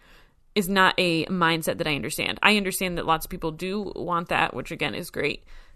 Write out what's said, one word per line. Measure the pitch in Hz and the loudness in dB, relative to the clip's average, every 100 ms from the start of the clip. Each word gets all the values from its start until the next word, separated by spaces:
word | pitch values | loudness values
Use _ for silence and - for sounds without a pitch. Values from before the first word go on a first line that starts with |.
| - - - _ _ | -20 -20 -20 _ _
is | - 180 | 0 2
not | 202 185 - | 6 6 6
a | 180 165 - | 4 2 0
mindset | 185 165 165 160 - | 2 4 4 0 0
that | 160 | 0
I | 143 | -2
understand. | 135 - 92 208 | -2 -2 -2 -2
I | 190 208 | 0 0
understand | 190 185 185 170 | 0 -2 -4 -4
that | - | -2
lots | 160 - | -2 -2
of | |
people | 185 165 | -6 -6
do | 156 185 202 196 - | -6 -6 -6 -6 -8
want | 170 170 170 | -4 -4 0
that, | 175 160 | 0 0
which | - - | -2 -8
again | - 151 | -6 -4
is | - 175 | -4 -8
great | - 143 - - - - | -4 -4 -4 -12 -18 -18